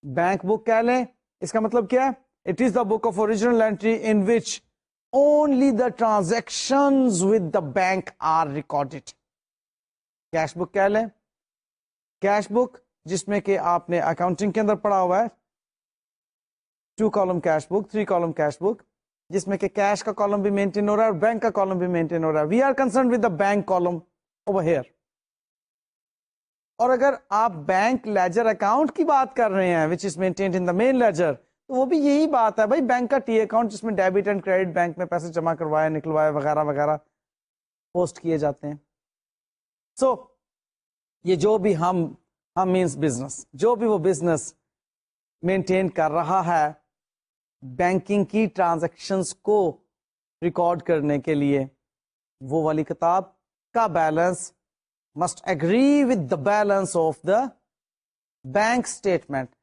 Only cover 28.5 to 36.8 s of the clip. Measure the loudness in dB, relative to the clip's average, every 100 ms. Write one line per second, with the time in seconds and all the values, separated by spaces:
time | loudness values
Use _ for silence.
28.5 | 0 0 2 0 0 2 2 0 0 0
29.5 | 2 2 2 0 -2 -6 -2 -4 -2 -2
30.5 | 0 0 2 2 4 2 2 -2 -2 _
31.5 | _ _ -2 0 2 2 2 2 2 0
32.5 | 2 0 2 2 0 0 -2 0 0 2
33.5 | 0 -2 -4 -6 0 2 2 0 -2 0
34.5 | 0 0 0 -2 -2 -6 -4 -4 -4 -2
35.5 | -2 -2 0 0 -2 -2 0 0 0 -2
36.5 | -2 -2 -2